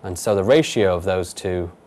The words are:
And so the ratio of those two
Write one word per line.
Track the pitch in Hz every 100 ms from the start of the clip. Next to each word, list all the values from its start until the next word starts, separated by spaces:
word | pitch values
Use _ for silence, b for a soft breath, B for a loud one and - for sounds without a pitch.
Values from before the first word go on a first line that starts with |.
And | 101 90
so | -
the | 101
ratio | 95 147 156 - 98 90
of |
those | 92 92 87
two | - 98 90 85 -